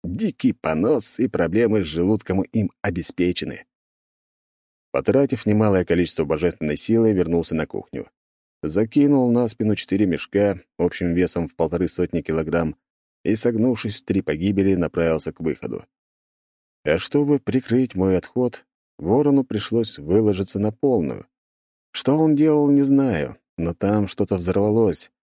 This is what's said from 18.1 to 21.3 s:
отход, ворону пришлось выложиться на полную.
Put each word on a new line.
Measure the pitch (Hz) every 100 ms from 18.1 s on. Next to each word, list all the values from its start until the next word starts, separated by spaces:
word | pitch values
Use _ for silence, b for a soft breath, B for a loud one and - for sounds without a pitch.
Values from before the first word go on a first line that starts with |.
| 90
отход, | - 123 123 - _ _ _ -
ворону | 80 120 147 139
пришлось | 131 107 - 117 110 -
выложиться | 73 101 107 95 95 101
на | 104
полную. | 107 143 117 73 52 -